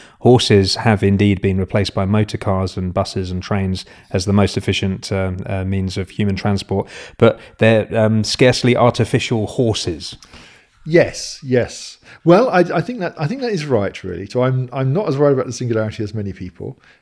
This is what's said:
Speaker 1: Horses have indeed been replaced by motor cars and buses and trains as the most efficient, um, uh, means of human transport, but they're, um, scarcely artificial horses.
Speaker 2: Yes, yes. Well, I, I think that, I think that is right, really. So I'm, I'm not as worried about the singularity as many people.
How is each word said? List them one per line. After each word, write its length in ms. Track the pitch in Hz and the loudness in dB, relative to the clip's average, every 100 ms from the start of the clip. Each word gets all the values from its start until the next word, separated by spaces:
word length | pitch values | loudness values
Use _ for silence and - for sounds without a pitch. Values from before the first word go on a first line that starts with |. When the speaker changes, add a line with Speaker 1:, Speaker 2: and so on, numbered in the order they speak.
| - _ | -20 _
Speaker 1:
Horses 560 | 120 123 - 104 95 - | 4 6 6 4 4 0
have 260 | - 104 | 2 2
indeed 400 | 98 98 104 95 | 4 4 4 2
been 160 | 98 95 | 0 -2
replaced 380 | 92 107 98 - | 0 -2 -2 -2
by 100 | 95 | 0
motor 320 | 107 104 104 | 0 0 -2
cars 400 | - 95 95 - | -2 -2 -2 -4
and 160 | 92 | -4
buses 380 | 90 95 - 92 | -2 -4 -4 -6
and 100 | 90 | -6
trains 440 | - 104 95 92 - - - | -4 -2 -2 -4 -8 -20 -8
as 140 | 98 92 | -4 0
the 80 | |
most 220 | 101 98 - | 2 2 0
efficient, 560 | - 98 98 95 - | -2 -2 -2 -4 -6
um, 280 | 98 95 92 107 | -4 -4 -6 -6
uh, 180 | 98 95 | -6 -4
means 320 | 95 95 98 | -2 -4 -4
of 140 | 92 | -6
human 240 | - 104 95 | -4 -2 -2
transport, 520 | 110 98 - 98 95 - - - | -2 -2 -2 -4 -6 -10 -14 2
but 220 | 113 - - - | 2 2 -4 0
they're, 300 | 110 113 101 113 | 4 4 2 2
um, 260 | 110 110 | 2 2
scarcely 540 | 104 - 127 120 123 120 | 0 2 4 4 2 4
artificial 720 | 120 - 117 123 - 117 101 | 4 2 0 0 -2 -4 -4
horses. 680 | - 120 104 - 78 - - - - - - _ _ - | -2 0 -2 -4 -8 -10 -16 -20 -20 -20 -20 _ _ 0
Speaker 2:
Yes, 540 | 165 107 - - - | 2 2 -2 -14 -12
yes. 560 | 135 123 113 - - - - - | -2 0 0 -6 -18 -20 -20 -2
Well, 260 | 160 180 254 | 4 4 4
I, 100 | 180 | 2
I 220 | 175 160 | 2 0
think 180 | 160 247 | -4 -4
that, 200 | 175 - | -6 -4
I 60 | 151 | -6
think 160 | 262 | -4
that 100 | 247 | -4
is 140 | 202 147 | -4 0
right, 380 | 120 98 - | 0 0 -6
really. 240 | 92 87 101 | -10 -10 -6
So 160 | 123 | -2
I'm, 260 | 127 127 123 | 0 0 -2
I'm 220 | 139 131 | -2 -2
not 140 | 147 214 | 0 0
as 100 | 139 | 2
worried 160 | 143 | 2
about 140 | 135 123 | 2 0
the 60 | |
singularity 500 | 120 123 110 110 101 | -4 -2 -2 -2 -4
as 100 | 107 | -6
many 200 | 107 101 | -6 -8
people. 460 | 90 92 - 98 - _ _ | -8 -12 -12 -14 -14 _ _